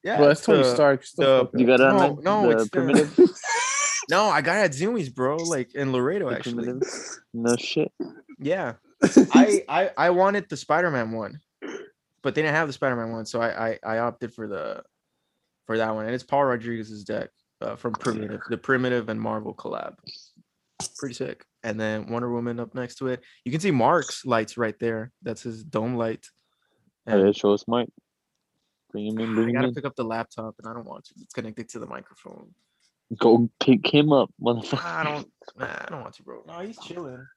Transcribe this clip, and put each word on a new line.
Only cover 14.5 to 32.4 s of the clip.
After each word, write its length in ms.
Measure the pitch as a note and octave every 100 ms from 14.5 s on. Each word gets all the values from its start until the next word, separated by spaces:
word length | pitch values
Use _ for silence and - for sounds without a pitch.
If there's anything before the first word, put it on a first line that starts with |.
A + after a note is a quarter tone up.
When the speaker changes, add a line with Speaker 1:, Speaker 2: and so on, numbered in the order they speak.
| F#2+ B1+ G#1 _ _ _ _ _ _ _ _ -
Speaker 1:
for 140 | A2+
that 160 | A2 A2
one. 100 | A2
And 80 |
it's 100 | B2+
Paul 220 | B2+ C#3 C#3
Rodriguez's 580 | B2 A#2 A#2 G#2+ G#2
deck, 260 | G2+ G#2+ - _ _ _
uh, 160 | A2+ G#2+
from 160 | A#2+
Primitive, 480 | A2 B2 A2 G#2+ G#2+ -
the 120 | A#2
Primitive 500 | - C3 B2+ B2 A2+
and 100 | A2
Marvel 360 | A2 A2 G#2+ -
collab. 400 | - - - - - - - _ _ _ _ _ - -
Pretty 160 | C#3 A#2
sick. 280 | C3 - _ _
And 160 | A2+ G#2+
then 260 | A2 G#2+ -
Wonder 260 | A#2 A#2+
Woman 280 | A#2+ A#2+ A#2+
up 160 | A2+ B2+
next 220 | B2 -
to 100 | C3
it. 160 | B2 _ _
You 80 | -
can 80 | D3+
see 120 | G3
Mark's 520 | C#3 A#2 E3+ C#3 -
lights 320 | C3+ A#2 A2 -
right 220 | A2+ -
there. 320 | A#2 A2+ A#2 _
That's 180 | - A2
his 220 | B2 A2+
dome 320 | D3+ G#2+ A#2 B2
light. 320 | A2+ A2+ - _ _ _ _ _ _ _ -
Speaker 3:
Oh, 60 |
Speaker 1:
And 120 | G#2+ F#2+
Speaker 3:
yeah, 60 |
show 220 | G#2 G#2
us 140 | G2+ -
Mark. 200 | A#2+ A#2 _ _ _ _ _ _ _ _ _ _
Bring 160 | G#2 G#2+
him 100 | A2
in, 120 | A2+
Speaker 1:
I 20 |
Speaker 3:
bring 160 | A2 A2+
him 60 | B2
Speaker 1:
gotta 120 | B2+
Speaker 3:
in. 40 |
Speaker 1:
pick 120 | A#2+ C3+
up 100 | -
the 80 |
laptop, 500 | A2+ A2+ A2+ - A2 G#2+
and 80 | A2
I 60 | A#2
don't 100 | G#2+
want 200 | - -
to. 100 | -
It's 100 | -
connected 360 | - A2 G#2+ A2+
to 100 | A#2
the 80 | -
microphone. 680 | B1 - _ - -